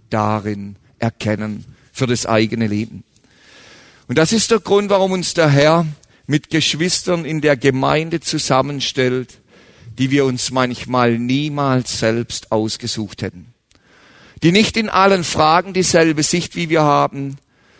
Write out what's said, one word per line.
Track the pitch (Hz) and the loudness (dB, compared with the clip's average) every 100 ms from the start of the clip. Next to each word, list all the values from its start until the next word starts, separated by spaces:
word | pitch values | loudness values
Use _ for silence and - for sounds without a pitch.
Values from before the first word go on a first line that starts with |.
| _ | _
darin | 110 107 107 104 101 101 101 _ _ | -2 -2 -2 -4 -8 -10 -16 _ _
erkennen | 117 - 107 104 107 101 - - _ | -6 -4 -4 -4 -6 -10 -14 -20 _
für | - 131 | -6 -2
das | 123 - | -2 0
eigene | 110 110 117 110 | 0 0 -2 -2
Leben. | 104 110 98 - _ _ _ _ - - - - _ - | -2 -6 -12 -20 _ _ _ _ -20 -20 -20 -20 _ -4
Und | 123 | 0
das | 160 | 2
ist | 220 - | 2 2
der | 226 | 0
Grund, | - 202 202 | 2 0 2
warum | 196 190 | 2 2
uns | 185 165 | 0 -2
der | - 156 | 2 4
Herr | 139 151 165 165 151 _ _ - | 6 6 4 0 -6 _ _ -4
mit | 147 - | -4 -2
Geschwistern | 156 - 147 180 - - 170 151 | -2 -2 -2 -2 -2 -2 -4 -4
in | 156 | -2
der | 147 139 | 0 2
Gemeinde | 139 131 135 147 165 165 | 2 2 0 0 -2 -4
zusammenstellt, | - 156 - 131 135 143 127 - 127 127 123 - _ _ _ _ 120 110 | -4 -4 0 0 0 -4 -6 -2 0 -2 -6 -14 _ _ _ _ -16 -4
die | 131 | 0
wir | 143 135 | 2 2
uns | 123 - | 0 -2
manchmal | 131 127 120 117 123 120 117 | 0 0 -2 -4 0 2 2
niemals | 120 135 151 147 139 127 120 - | 0 -2 -2 -2 0 0 0 -2
selbst | 113 113 117 - - | 0 0 -4 -8 -4
ausgesucht | 110 110 - 120 - 104 - | -2 -2 -6 -8 -8 -8 -10
hätten. | 98 90 113 _ _ _ _ _ _ _ - - | -10 -12 -20 _ _ _ _ _ _ _ -20 -2
Die | 160 | 2
nicht | 190 220 - | 4 4 0
in | 214 | 0
allen | 180 196 196 | 2 4 4
Fragen | 165 - 156 165 185 | 0 2 2 2 0
dieselbe | 185 180 175 165 151 | 0 2 4 4 2
Sicht | 147 - 165 175 | 0 -2 -4 -6
wie | 170 | -2
wir | 160 | 2
haben | 151 143 143 139 139 135 _ _ _ | 2 2 0 -4 -10 -10 _ _ _